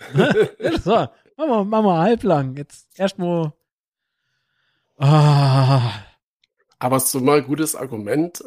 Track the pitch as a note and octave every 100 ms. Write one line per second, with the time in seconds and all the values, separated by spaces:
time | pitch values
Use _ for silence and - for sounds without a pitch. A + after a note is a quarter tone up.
0 | - C3+ A#3+ G#3+ G#3 - - E4 E3+ A3
1 | C#3+ _ _ - D4+ A3+ G3 A3 G#3 E3
2 | F#3 A#3 G3+ D3+ C3+ C3+ C#3+ - _ -
3 | G3 - F3 E3+ D#3 - _ _ _ _
4 | _ _ _ _ _ _ _ _ _ -
5 | C#3 D3+ D3 C#3+ C#3 C3+ C3 C3+ A#2+ G#2
6 | - _ _ _ _ _ _ - B2+ C3
7 | - C3+ B2+ D3 B2+ D3 D#3 - - G#2+
8 | G2+ C#3 F3 -